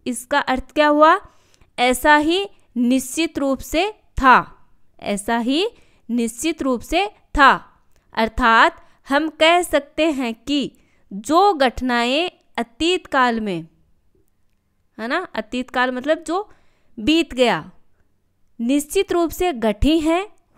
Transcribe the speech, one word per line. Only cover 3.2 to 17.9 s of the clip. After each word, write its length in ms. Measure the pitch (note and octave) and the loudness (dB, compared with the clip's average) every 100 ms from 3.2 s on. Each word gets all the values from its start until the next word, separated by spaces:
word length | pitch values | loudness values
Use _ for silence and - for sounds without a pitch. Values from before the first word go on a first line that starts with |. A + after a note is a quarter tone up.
| D#4+ D#4+ | -4 -2
रूप 200 | C#4 C4 | -2 -4
से 300 | - D4+ G4 G#4+ _ - | -4 -2 -2 -6 _ 0
था, 160 | C4 A3+ D#3+ - - _ _ - | 4 4 2 -12 -20 _ _ -14
ऐसा 380 | - G3+ - A#3 | -8 -6 -4 -4
ही 280 | A#3 C#4 G#4+ - _ _ - | -2 -2 -4 -8 _ _ -8
निश्चित 520 | A#3+ A#3 - D#4 D#4+ | -4 -4 -4 -6 -4
रूप 180 | C4+ A#3+ | -4 -4
से 260 | - D#4+ G4+ - _ | -2 -2 -2 -8 _
था। 160 | - C#4 F3+ - _ _ _ _ | 2 4 4 -2 _ _ _ _
अर्थात 640 | - A3 A3 B3 A3+ D4+ E4+ - _ - | -4 -4 0 2 4 4 2 -20 _ -4
हम 200 | C#4 D#4+ | -2 -2
कह 320 | - D#4 F4 | 0 2 2
सकते 480 | F4 D4+ C#4 - D#4+ | 2 -2 -4 -4 -2
हैं 220 | C4+ B3 A3+ | -2 -6 -8
कि 340 | - C#4+ A3 - _ _ - | -6 -4 -4 -10 _ _ -16
जो 400 | G3 A3+ D#4+ G4+ | -12 -2 2 2
घटनाएं 760 | E4+ C4 - B3+ A#3+ A#3+ C#4 F4+ - _ - | 2 -2 -2 -4 -2 -2 -2 -4 -8 _ -10
अतीत 480 | A#3 - E4 F4+ - | -10 -4 -2 -2 -2
काल 340 | C#4 B3 A#3 | 0 0 0
में, 260 | G#3+ F3+ E3+ _ _ _ _ _ _ _ _ _ _ _ _ - | -4 -8 -10 _ _ _ _ _ _ _ _ _ _ _ _ -12
है 100 | A3+ | -6
ना, 100 | D4+ F#4 | -6 -6
अतीत 360 | - G#3+ B3 B3 | -10 -8 -8 -6
काल 200 | B3+ B3+ | -2 -2
मतलब 320 | B3+ C4+ D#4+ | -4 -4 -4
जो 260 | D#4+ F4 G#4 - _ _ _ - | -2 -6 -6 -16 _ _ _ -8
बीत 360 | G#3+ D#4+ E4 | 0 2 2
गया, 240 | B3 B3 F3 D3 - _ | 0 0 0 -4 -20 _